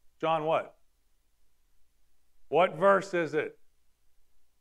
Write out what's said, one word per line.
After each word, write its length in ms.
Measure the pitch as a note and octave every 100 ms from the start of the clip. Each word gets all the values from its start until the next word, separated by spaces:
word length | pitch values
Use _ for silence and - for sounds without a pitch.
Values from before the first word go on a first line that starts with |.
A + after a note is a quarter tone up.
| - _
John 260 | D#3+ D#3+ D#3
what? 300 | D3 - - _ _ _ _ _ _ - _ _ - - _ _ - _ - -
What 280 | C#3+ F#3 D#3
verse 380 | G3 G3 F#3+
is 220 | F3 D#3 D3
it? 240 | A2 - - _ _ _ _ - - - - _